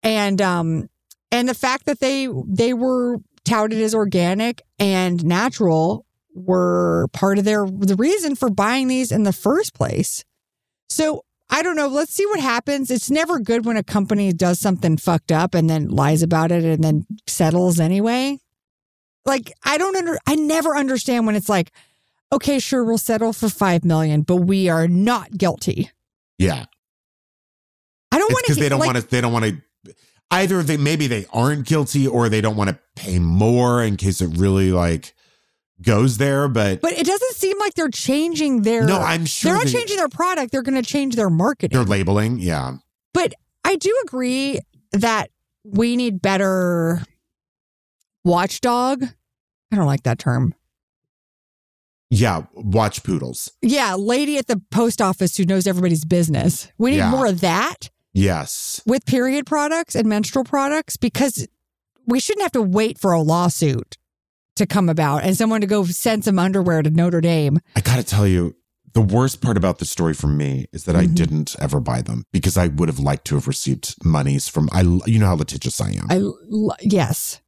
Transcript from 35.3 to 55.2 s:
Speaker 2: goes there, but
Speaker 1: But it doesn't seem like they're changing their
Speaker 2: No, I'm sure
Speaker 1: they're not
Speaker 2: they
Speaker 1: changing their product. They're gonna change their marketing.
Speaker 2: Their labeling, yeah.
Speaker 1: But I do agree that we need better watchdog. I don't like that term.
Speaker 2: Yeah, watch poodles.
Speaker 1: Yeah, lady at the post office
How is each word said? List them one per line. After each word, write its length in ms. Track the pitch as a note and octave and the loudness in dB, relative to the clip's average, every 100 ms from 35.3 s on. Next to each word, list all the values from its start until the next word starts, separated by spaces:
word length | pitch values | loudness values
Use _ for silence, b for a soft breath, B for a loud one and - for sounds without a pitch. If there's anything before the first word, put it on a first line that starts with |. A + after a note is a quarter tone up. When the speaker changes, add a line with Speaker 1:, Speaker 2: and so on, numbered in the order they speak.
| _ _ _ _ _ | _ _ _ _ _
Speaker 2:
goes 360 | F2+ G#2 B2+ A2+ | 0 4 2 2
there, 280 | C#3 C#3 C#3+ | 0 2 0
but 320 | A#2 G#2 F#2 | 2 0 0
Speaker 1:
But 120 | E4+ | -2
it 120 | E4 | -2
doesn't 300 | D#4 G4+ B4+ | 0 0 -2
seem 240 | A#4+ F#4+ G4 | -2 -2 -2
like 160 | G#4 | -4
they're 140 | - D#4 | -2 -4
changing 720 | - - C#4 E4 D#4+ D4+ B3+ | -4 -2 0 0 -2 0 0
their 220 | G#3 A#3 | 2 2
Speaker 2:
No, 160 | D3 F#3+ | 2 2
I'm 260 | D#3+ E3 E3 | 0 -2 -2
sure 220 | - - | -2 0
Speaker 1:
they're 80 | F#4+ | 2
not 80 | C#3+ | 2
Speaker 2:
they 60 | |
Speaker 1:
changing 240 | A#4+ A#4 G4+ | 0 -2 -2
their 120 | D#4 | -2
product. 440 | - F4 F4+ B3+ | -2 -2 -2 -2
They're 100 | C4+ | -4
gonna 180 | B3+ C4+ | -2 -2
change 340 | A#3+ C#4+ C#4 A#3 | -2 -2 -2 0
their 120 | G3+ | 2
marketing. 460 | E3 G3 C#4+ F3 C3+ | 2 2 0 0 0
Speaker 2:
Their 80 | G#2+ | 2
labeling, 520 | G2+ F2+ G2+ A2 B2 | 0 2 0 0 -2
yeah. 380 | F2+ D#2 B1+ C2 _ _ _ | -2 -2 -4 -10 _ _ _
Speaker 1:
But 220 | F4 F4+ - _ _ | -2 -2 -4 _ _
I 100 | D4+ F#4+ | -2 -2
do 160 | F#4 A#4+ | 0 -2
agree 560 | G#4 B3+ B3+ B3+ C#4 C#4 - _ _ | -2 -4 -2 -2 -4 -6 -10 _ _
that 380 | G3+ A3+ A3 - _ _ _ | -2 0 0 -4 _ _ _
we 320 | G#3+ G3 A#3 A#3+ | -6 0 0 0
need 260 | B3 F#3+ | -2 -2
better 800 | G3 F#3+ G3 F#3 F3+ F3 E3 E3+ E3+ _ _ _ _ _ _ _ _ _ _ _ | 0 0 0 0 0 0 0 -2 -6 _ _ _ _ _ _ _ _ _ _ _
watchdog. 800 | F3 F3 F#3+ - B3 A#3+ B3+ C4+ B3+ - _ _ _ _ _ | 0 2 0 -2 -2 0 0 -2 -6 -10 _ _ _ _ _
I 40 | G#3 | 0
don't 100 | D#3 | 2
like 160 | C#3 | 2
that 140 | - A#2 | 0 -2
term. 360 | - B2 C3 - _ _ _ _ _ _ _ _ _ _ _ _ _ _ _ | 0 0 0 -4 _ _ _ _ _ _ _ _ _ _ _ _ _ _ _
Speaker 2:
Yeah, 320 | A2 A2+ E2+ - | 0 2 0 -6
watch 480 | - G#2+ G2 G#2+ - | -10 -2 0 0 -2
poodles. 460 | - F2 C2 B1 - _ | -4 -4 -4 -12 -14 _
Speaker 1:
Yeah, 320 | B3 C#4+ A#3 | 0 2 0
lady 420 | F#3+ G3+ B3 D4 D4 | -2 -2 0 0 -2
at 100 | B3+ | -2
the 140 | A3 - | -4 -2
post 300 | - A#3 - | 0 0 2
office 360 | G3+ F#3 | 0 0